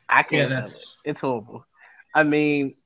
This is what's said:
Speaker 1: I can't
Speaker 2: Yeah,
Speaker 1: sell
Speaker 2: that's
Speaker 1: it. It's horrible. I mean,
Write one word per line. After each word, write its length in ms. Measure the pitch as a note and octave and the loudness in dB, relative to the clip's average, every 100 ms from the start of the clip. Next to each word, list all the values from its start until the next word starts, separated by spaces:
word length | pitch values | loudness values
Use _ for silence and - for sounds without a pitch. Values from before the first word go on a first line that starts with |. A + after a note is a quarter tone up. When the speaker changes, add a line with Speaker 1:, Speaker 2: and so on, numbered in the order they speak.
| - | 0
Speaker 1:
I 140 | C3 | 2
can't 80 | D3 | 4
Speaker 2:
Yeah, 140 | D3+ C3+ | 0 0
Speaker 1:
sell 20 | C3 | -2
Speaker 2:
that's 120 | G#2 | -6
Speaker 1:
it. 380 | - - - D3 | -12 -18 -12 -10
It's 100 | D3 | -6
horrible. 460 | C#3 A#2+ G#2+ A#2 - _ - - _ D3+ | -4 -4 -8 -18 -20 _ -20 -20 _ 2
I 80 | |
mean, 500 | D3+ D3+ D3+ D3 C#3 - | 2 2 2 0 -2 -4